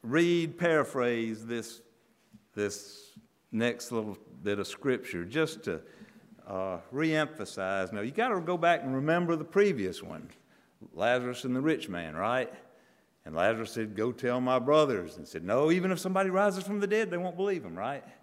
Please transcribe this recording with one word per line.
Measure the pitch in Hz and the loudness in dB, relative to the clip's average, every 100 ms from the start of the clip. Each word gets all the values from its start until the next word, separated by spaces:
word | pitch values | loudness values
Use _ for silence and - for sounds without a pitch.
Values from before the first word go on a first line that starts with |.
read, | 113 151 170 175 165 - | 2 4 4 4 0 0
paraphrase | 170 156 135 135 120 117 113 110 113 | 4 4 2 2 2 2 -2 -4 -6
this, | 117 110 - - _ _ _ _ - _ 101 | -6 -6 -16 -20 _ _ _ _ -20 _ -2
this | 104 101 - - - - _ _ _ | -2 -2 -14 -20 -20 -20 _ _ _
next | 110 120 120 - | 0 0 0 -4
little | 117 107 98 - - | -4 -4 -10 -16 -6
bit | 95 101 | -2 -2
of | 95 | -2
scripture | - 139 123 - 90 87 | -2 0 0 -2 -6 -4
just | 143 156 - - | -2 -2 -2 -6
to, | 80 - - - - - - - | -6 -10 -20 -20 -20 -20 -20 -8
uh, | 95 95 87 - | -6 -4 -6 -8
reemphasize. | 131 160 156 147 - 101 - 95 98 92 | -2 0 2 0 -4 -10 -4 -2 -2 -2
Now, | 104 | -4
you | 113 | -4
gotta | 143 247 196 | -2 0 0
go | 165 180 | -2 2
back | 170 170 | 4 4
and | 135 131 | 0 0
remember | 147 170 175 165 | 2 2 2 0
the | 151 | 0
previous | 196 208 139 92 - | 4 4 4 -2 -4
one, | 87 80 - - _ _ _ _ - | -12 -14 -16 -20 _ _ _ _ -16
Lazarus | - 110 127 123 123 | 0 2 2 0 -6
and | 131 127 | -2 0
the | |
rich | 151 156 - | 2 0 -2
man, | 87 82 78 | -6 -6 -2
right? | 104 127 120 - - - _ _ _ _ 78 | 0 0 -2 -8 -20 -20 _ _ _ _ -6
And | 78 | 2
Lazarus | 98 113 110 | 2 2 -4
said, | 120 110 104 | -4 -4 -2
"Go | 117 | -2
tell | 120 123 123 | 0 -2 0
my | 127 127 | 2 2
brothers," | 123 151 147 104 82 - | 6 6 6 2 -4 -12
and | 76 | -10
said, | 82 | -8
"No, | 87 120 156 | 0 2 4
even | 180 185 | 4 2
if | 180 | -2
somebody | 190 190 190 | 0 0 2
rises | 185 208 190 | 4 2 0
from | 185 202 | -4 -2
the | 202 | 2
dead, | 214 214 | 2 0
they | 175 | -2
won't | 180 170 | -4 -2
believe | 196 180 | -2 -2
him," | 104 85 | -4 -6
right? | 113 139 - - | -4 -6 -10 -20